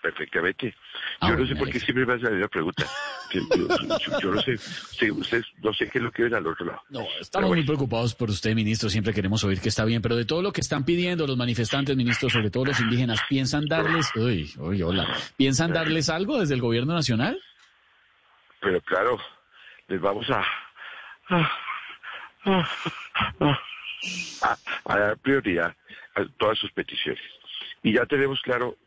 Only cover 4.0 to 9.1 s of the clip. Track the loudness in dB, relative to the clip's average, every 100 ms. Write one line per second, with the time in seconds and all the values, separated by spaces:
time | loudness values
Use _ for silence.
4 | -2 -2 0 0 0 -2 -6 -12 -12 0
5 | 0 0 0 -2 -2 -4 -2 0 -2 -2
6 | -2 0 0 2 -2 -4 -6 -8 _ -8
7 | -6 -8 -6 0 2 4 2 2 0 2
8 | 0 0 -2 0 2 2 2 2 0 0
9 | 0